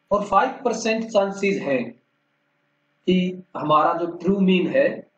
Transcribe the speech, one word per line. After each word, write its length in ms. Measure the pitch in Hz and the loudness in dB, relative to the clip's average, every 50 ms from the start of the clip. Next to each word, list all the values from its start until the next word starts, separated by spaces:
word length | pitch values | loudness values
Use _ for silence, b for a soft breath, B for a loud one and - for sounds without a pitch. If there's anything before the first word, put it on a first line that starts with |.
| _ _ | _ _
और 140 | 196 208 196 | -2 -2 -2
फ़ाइव 260 | - 190 196 233 269 254 - - | 0 2 2 2 2 -2 -4 -4
परसेंट 400 | 240 220 - - 220 220 226 226 | -4 -4 -2 -2 -2 -2 -2 -4
चांसेस 580 | - - 208 196 196 190 - 202 196 190 - - | 0 0 0 0 0 -2 -2 -2 -2 -2 -2 -2
हैं 280 | 143 139 127 117 117 - - _ _ _ _ _ _ _ _ _ _ _ _ _ _ _ _ _ _ _ _ _ | -2 -2 -2 -2 -6 -10 -16 _ _ _ _ _ _ _ _ _ _ _ _ _ _ _ _ _ _ _ _ _
कि 360 | - 185 185 180 180 180 - - _ _ | 0 2 2 2 0 -4 -8 -14 _ _
हमारा 380 | 151 151 151 151 151 156 165 165 | -8 0 2 4 4 4 2 0
जो 120 | 170 175 | -2 -4
ट्रू 340 | 170 - - - 180 196 202 | -6 -6 -4 -2 -2 0 2
मीन 260 | 190 185 190 180 165 | 4 4 4 2 2
है 420 | 151 - 131 139 - - - - - _ | 2 2 2 2 2 0 -4 -10 -18 _